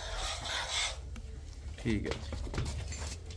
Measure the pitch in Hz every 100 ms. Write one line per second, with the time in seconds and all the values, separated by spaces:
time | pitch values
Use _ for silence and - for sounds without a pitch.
0 | - - - - - - - - - -
1 | - - - - - - - - 117 104
2 | - - - - - - - - - -
3 | - - -